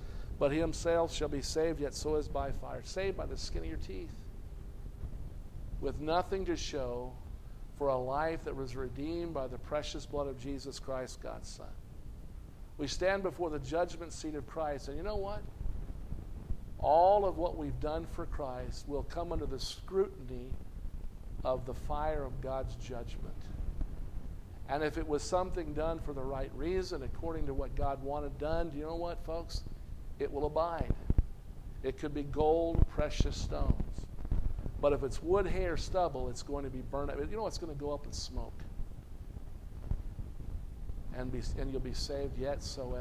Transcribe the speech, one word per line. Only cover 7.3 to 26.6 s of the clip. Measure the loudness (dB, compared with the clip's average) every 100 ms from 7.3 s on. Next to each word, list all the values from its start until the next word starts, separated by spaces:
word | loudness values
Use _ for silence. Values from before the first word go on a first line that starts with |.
| -10 -10 -10 -10 0
for | 2
a | 2
life | 2 2 2 0
that | -4
was | -4 -4 -2
redeemed | -2 -2 -2 -2 -2
by | -2 -2
the | -4
precious | -2 -2 0 -4 -2
blood | -2 -2
of | -2
Jesus | -4 -4 -4 -6
Christ, | -4 -4 -4 -6
God's | -6 -6 -8
Son. | -8 -8 -10 -10 -10 -10 -8 -10 -10 -12 -12 -10 -4
We | -2
stand | 2 2 4
before | 0 0 -2
the | -2
judgment | 0 2 2 0 -6
seat | -6 -4
of | -4 -6
Christ, | -4 -2 -2 -4
and | -4
you |
know | -2 0
what? | -2 -4 -6 -2 0 0 -2 -6 -4 -4 -4 -6 -2 -2 -2 0
All | 6 8 10 8
of | 6 2
what | 0 0
we've | -2 0
done | 0 0 -2
for | -4 -4
Christ | -2 -2 -4 -4 -6 -2
will | -2
come | -2 -2 0
under | 2 2
the | 0
scrutiny | -2 -4 0 2 2 0 -6 -4 -2 -2 -4 -4 -4 -2 -4 -6 -6 -2
of | 2 2 0
the |
fire | -2 0 2 2 2
of | 0 -2
God's | -2 -2 -2 -4
judgment. | -4 -4 -4 -4 -4 -4 -4 -2 0 2 0 0 -2 -2 -4 -6 -8 -8 -2
And | 0
if | 2 0
it | 2
was | 2
something | 4 2 2 0 0
done | 0 2 0
for | -2
the | -2
right | -2 0 -2
reason, | -2